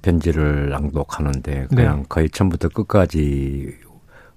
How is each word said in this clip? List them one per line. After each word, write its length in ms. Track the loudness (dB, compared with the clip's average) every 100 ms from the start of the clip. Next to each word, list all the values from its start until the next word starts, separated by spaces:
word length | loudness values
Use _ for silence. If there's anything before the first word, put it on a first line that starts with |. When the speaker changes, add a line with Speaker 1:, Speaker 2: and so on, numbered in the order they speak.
Speaker 1:
편지를 680 | 2 2 2 2 2 0 -2
낭독하는데 960 | -2 -4 -4 -6 -4 -2 -2 -4 -6 0
그냥 300 | 4 4 2
Speaker 2:
네. 60 | -2
Speaker 1:
거의 200 | 0 0
처음부터 420 | 2 0 0 -2
끝까지 1040 | -4 0 2 2 2 0 0 -2 -6 -8 -12 -20 -20 -20 -20 -20